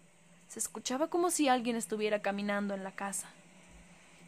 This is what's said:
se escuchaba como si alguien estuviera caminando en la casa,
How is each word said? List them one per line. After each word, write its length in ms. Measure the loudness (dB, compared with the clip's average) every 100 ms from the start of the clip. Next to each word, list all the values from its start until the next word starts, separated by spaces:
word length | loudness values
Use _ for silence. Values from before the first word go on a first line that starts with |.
| -20 -20 -20 -20 -16
se 100 | -8
escuchaba 480 | -6 -6 -4 -2 0
como 220 | 2 2
si 180 | 4 4
alguien 280 | 4 2 -2
estuviera 460 | -2 -2 0 0
caminando 520 | 0 -2 0 0 0
en 100 | -4
la 80 | -6
casa, 380 | -8 -6 -6 -10 -16 -20 -20 -20 -20 -20 -20 -20 -20